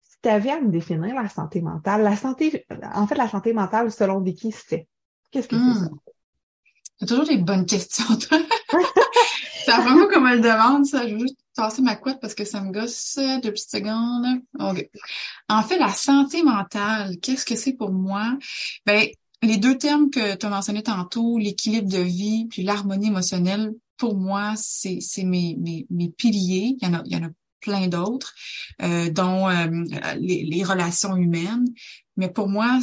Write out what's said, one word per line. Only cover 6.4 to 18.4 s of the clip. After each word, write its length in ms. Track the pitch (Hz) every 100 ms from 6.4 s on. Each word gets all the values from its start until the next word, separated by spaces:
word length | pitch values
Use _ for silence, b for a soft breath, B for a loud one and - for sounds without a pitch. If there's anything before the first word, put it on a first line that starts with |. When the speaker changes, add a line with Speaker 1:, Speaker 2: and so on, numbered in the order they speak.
| _ _ _ _ - _
Speaker 2:
C'est 60 | 185
toujours 200 | 247 311
des 120 | 247
bonnes 280 | 175 190 175
questions, 480 | 202 - - 233 220
toi. 220 | - 311 - 466 -
Speaker 1:
<laughs> 960 | 320 359 359 - 480 440 - - - -
Speaker 2:
Ça 120 | 233
va 120 | 233
pas 140 | 294 403
comme 180 | 359 254
elle 140 | 240
demande, 440 | 233 220 226 285 277
ça. 220 | 269 240
Je 60 |
veux 60 | 208
juste 180 | 254 - _
tasser 280 | - 220 226
ma 120 | 254 202
couette 240 | 262 269
parce 140 | 220
que 100 | -
ça 160 | 208 208
me 100 | 196
gosse 480 | 196 233 - - 277 269 262
deux 80 | 233
petites 180 | 208 -
secondes. 720 | 208 202 226 233 240 247 254 - -
Ok. 300 | 196 180 - - B B B B -
En 140 | 214
fait, 160 | - 359
la 120 | 220
santé 480 | - - 277 277 339
mentale, 760 | 320 214 190 208 208 220 196 175
qu'est-ce 240 | - 262 -
que 100 | 226
c'est 180 | 269
pour 180 | 262 202
moi ? 440 | 190 190 196 220 269